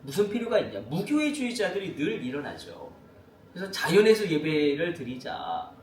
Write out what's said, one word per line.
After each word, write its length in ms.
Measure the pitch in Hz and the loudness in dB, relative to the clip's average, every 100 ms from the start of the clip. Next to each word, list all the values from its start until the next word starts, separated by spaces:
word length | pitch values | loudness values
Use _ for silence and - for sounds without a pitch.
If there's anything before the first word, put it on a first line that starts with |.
무슨 260 | 139 147 208 | -4 0 0
필요가 300 | 240 233 214 | 0 0 0
있냐?" 220 | - 104 113 | 0 -8 -4
무교회주의자들이 1040 | 170 208 302 302 294 247 240 185 190 196 - | -4 0 2 2 -2 -4 -2 -2 -2 -6 -4
늘 280 | 165 220 | -2 -2
일어나죠. 680 | 123 143 127 82 - - - - - - - - - | -4 -6 -8 -12 -14 -16 -16 -18 -20 -20 -20 -20 -18
그래서 160 | 175 190 | -12 -8
자연에서 580 | - - 190 220 214 190 | -4 4 8 8 6 4
예배를 680 | 151 156 151 147 143 170 165 | 0 2 2 2 2 -2 -4
드리자. 760 | 123 127 123 85 80 82 - - | -8 -8 -8 -8 -6 -6 -6 -14